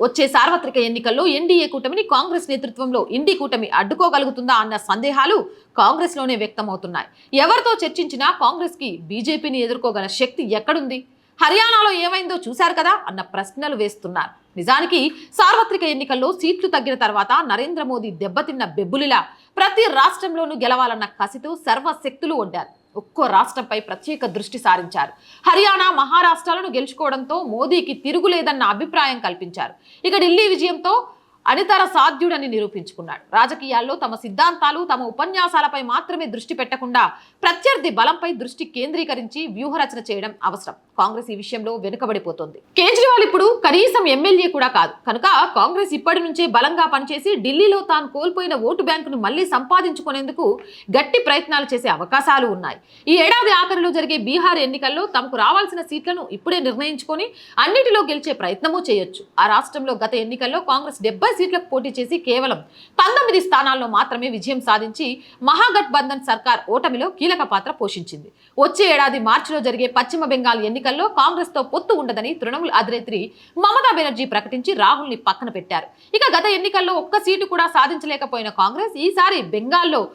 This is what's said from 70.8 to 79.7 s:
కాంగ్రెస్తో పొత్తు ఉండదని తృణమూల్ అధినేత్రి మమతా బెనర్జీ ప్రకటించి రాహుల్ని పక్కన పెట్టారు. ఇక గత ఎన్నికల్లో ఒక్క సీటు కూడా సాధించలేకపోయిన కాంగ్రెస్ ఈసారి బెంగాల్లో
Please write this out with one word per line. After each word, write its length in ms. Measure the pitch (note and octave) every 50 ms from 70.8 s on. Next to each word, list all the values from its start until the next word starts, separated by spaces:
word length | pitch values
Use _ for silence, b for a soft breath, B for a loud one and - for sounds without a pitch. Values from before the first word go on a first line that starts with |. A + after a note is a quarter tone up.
| B3+ C4 C4 D4+ F#4
కాంగ్రెస్తో 560 | G#4+ A4 D#4+ C4+ D#4+ F4 F4 F4 F4 - D4 C4+
పొత్తు 300 | C4+ - F4+ F4+ - A4
ఉండదని 400 | D4+ C#4 A#3 G3 G#3+ G#3+ C4+ E4
తృణమూల్ 380 | - B3 A#3 B3+ D#4 F4 -
అధినేత్రి 600 | - D#4 D#4+ B3+ A#3 A#3 A#3 B3 G#3+ F#3+ - - b b b b b
మమతా 380 | E4 F#4+ G4+ A4 C5+ C5+ B4 F#4+
బెనర్జీ 300 | E4+ D#4 C#4+ A#3 A3 C4
ప్రకటించి 480 | - G#3+ G#3 G#3 G#3+ B3+ B3+ B3 F#4 G4
రాహుల్ని 420 | A#3 G3+ G3+ C#4 C#4 D4 C#4 A#3
పక్కన 340 | - - G3 F#3+ - B3 A#3
పెట్టారు. 380 | - F#3 F3+ - F#3 E3 - - b b b b b
ఇక 60 | A4 C5 B4+ -
గత 80 | E4+ E4+
ఎన్నికల్లో 480 | G#4+ G4 F#4 F#4 G4+ G4+ F#4+ F4+ F4+ F#4
ఒక్క 240 | E4+ F4+ F#4 G4+
సీటు 280 | G#4 - F#4 F#4+ F#4 G4
కూడా 220 | F#4+ F4+ E4 E4
సాధించలేకపోయిన 800 | E4 - - C4 C4+ E4+ D4+ D4+ D4+ C#4+ C#4 F#4+ - B3 A#3 A3 G#3+
కాంగ్రెస్ 480 | G#3 - F#3+ G3+ A#3+ D#4+ G#4+ A4 F#4
ఈసారి 440 | C#4 D4+ F#4 G4 - F#4 G4 G4+ D#4
బెంగాల్లో 640 | G#3 E3 F#3 G#3+ A3+ C4